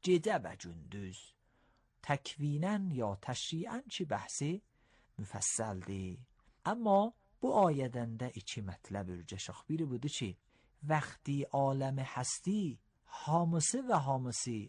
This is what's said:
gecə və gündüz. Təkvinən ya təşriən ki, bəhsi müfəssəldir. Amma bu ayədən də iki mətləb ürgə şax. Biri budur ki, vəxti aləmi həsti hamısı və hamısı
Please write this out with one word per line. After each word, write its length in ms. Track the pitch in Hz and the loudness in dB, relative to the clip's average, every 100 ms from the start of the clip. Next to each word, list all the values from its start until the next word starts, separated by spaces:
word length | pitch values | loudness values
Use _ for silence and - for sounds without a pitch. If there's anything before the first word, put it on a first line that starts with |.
gecə 360 | 185 180 214 180 | 4 4 6 0
və 160 | 92 - | 0 -10
gündüz. 640 | 87 82 73 101 95 92 - _ _ _ _ _ _ _ | -12 -12 -10 -8 -8 -10 -18 _ _ _ _ _ _ _
Təkvinən 840 | - 139 - - 147 147 185 208 190 | -2 -2 -2 -4 -2 0 0 0 0
ya 220 | 127 107 98 | 0 0 -2
təşriən 720 | - 123 - 160 220 226 254 | -4 -4 -2 -4 -4 -6 -8
ki, 200 | - 156 | -6 -2
bəhsi 440 | 101 - - 143 190 _ _ _ _ _ - | -2 -2 -4 -2 -4 _ _ _ _ _ -12
müfəssəldir. 1000 | 101 101 - - 110 95 92 98 92 90 - _ _ _ | -8 -4 -2 0 -2 -2 -4 -4 -4 -8 -14 _ _ _
Amma 340 | 170 240 220 196 220 - _ _ | -2 0 6 6 6 -2 _ _
bu 120 | 254 226 | 2 6
ayədən 600 | 180 143 127 123 117 113 | 6 6 0 -2 -4 -4
də 140 | 123 | -6
iki 280 | 107 - - | -6 -8 -6
mətləb 520 | 98 90 - 101 92 | -6 -8 -6 -6 -4
ürgə 240 | 90 82 95 | -6 -8 -8
şax. 240 | - - | -8 -10
Biri 220 | - 160 151 | -4 -2 0
budur 240 | 123 143 | 0 -2
ki, 220 | - 104 - _ _ _ _ | -2 -4 -6 _ _ _ _
vəxti 560 | 147 156 - - - 139 139 | 0 0 0 -8 -2 -2 0
aləmi 540 | 139 135 135 135 135 | 2 2 2 0 -2
həsti 560 | 131 127 127 - 180 214 175 113 _ _ _ - | -4 -4 -4 -2 0 0 0 -4 _ _ _ -8
hamısı 640 | 147 165 165 170 - 254 | 2 4 6 4 4 2
və 160 | 254 180 | 2 2
hamısı 560 | 135 135 127 117 123 113 | 4 2 0 -2 -2 -4